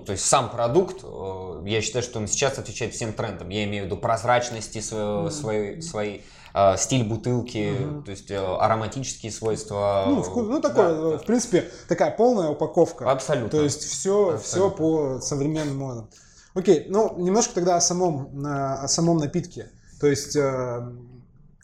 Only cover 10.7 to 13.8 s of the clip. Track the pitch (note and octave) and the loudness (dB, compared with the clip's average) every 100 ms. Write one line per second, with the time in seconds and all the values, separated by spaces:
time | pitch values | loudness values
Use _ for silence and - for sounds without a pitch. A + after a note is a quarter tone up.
10.7 | B3 F3 D#3+ D#3+ D3+ - A#3 - E3+ - | 4 4 2 0 -2 0 0 4 2 0
11.7 | - - E3+ G3 G3+ A#3+ A3 D#3 D3 D3+ | -8 -4 2 2 4 4 4 0 -2 0
12.7 | F3+ D#3+ - B2 E3+ - C3+ G#2+ D3+ D3 | 4 4 2 0 2 0 -2 2 2 2
13.7 | - | 0